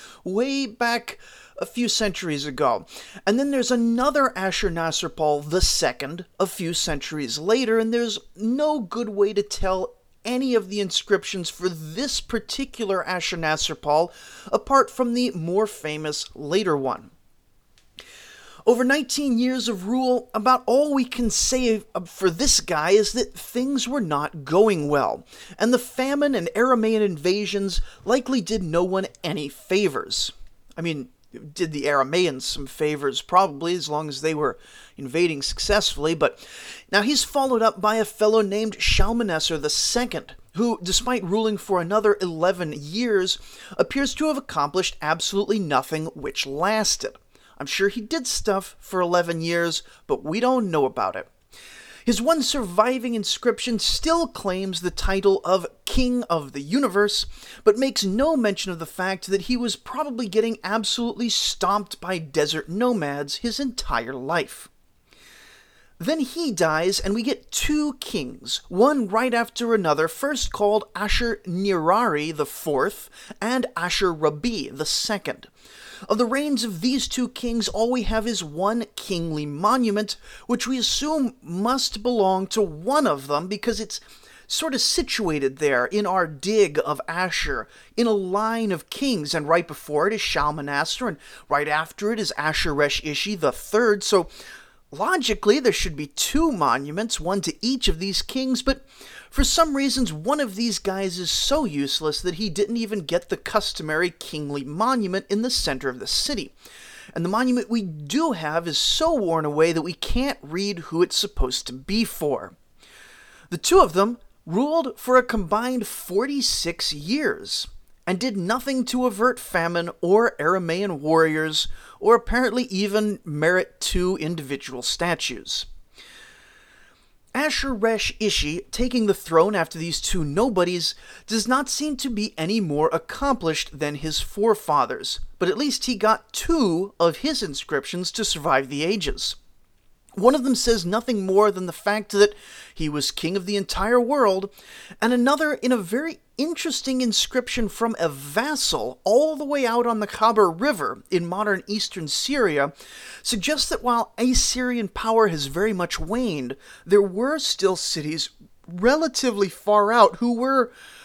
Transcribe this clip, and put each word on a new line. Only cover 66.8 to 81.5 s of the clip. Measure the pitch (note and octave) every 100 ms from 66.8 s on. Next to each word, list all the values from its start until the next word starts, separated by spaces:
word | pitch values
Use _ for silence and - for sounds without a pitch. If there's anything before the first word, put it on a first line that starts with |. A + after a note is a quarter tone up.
| F3+ G3+
and | F#3+
we | A3
get | A3+ - -
two | - - D4+ D4 -
kings, | - F#3+ B2 - A2+ - -
one | F3+ C4+ C#4+ G3+
right | A3 B3+
after | A#3 A#3 - A#3
another, | A3 E3 D3 D#3+
first | - C#4 C#4 -
called | - G#3 G#3+ -
Ashur | - G#3 - A#3+ - F#3
Nirari | F3 G3+ F3+ D#3+ G#3 A#3 D3 D#3 D3+
the | C#3+
fourth | - E3 C#3 F3+ - - - - -
and | A3 B3+ - E3
Ashur | F3 - F#3
Rabi | D#3 D3+ D3 A#3+ G#3 C3
the | C#3 D3+
second. | - - G#3 D3 - - _ - - - - -
Of | G#3+
the | A#3
reigns | C4+ D4 B3+ A3+
of | E3+
these | B3 C4 -
two | B3+ B3
kings, | - A#3+ A#3 G3+
all | G3+ A#3
we | B3+
have | F#3 A3 A3
is | G3+
one | D#3 D3+ G3+ A#3 G#3+ -
kingly | - F3 E3 D3+ D3
monument, | C#3+ G#3 C4 A3+ G3+ G#3 - - - -
which | A#3+ A#3
we | C4
assume | - - D4+ D#4 B3 -
must | D3+